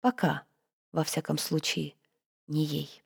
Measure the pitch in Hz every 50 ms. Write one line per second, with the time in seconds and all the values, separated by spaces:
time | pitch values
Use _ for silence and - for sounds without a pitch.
0 | - 247 240 - - 165 147 143 - _ _ _ _ _ _ _ _ _ - 165
1 | 156 - - 160 - - 151 151 - - 175 156 - - - 170 156 143 - _
2 | _ _ _ _ _ _ _ _ _ - 151 151 156 147 147 - 147 - - -
3 | _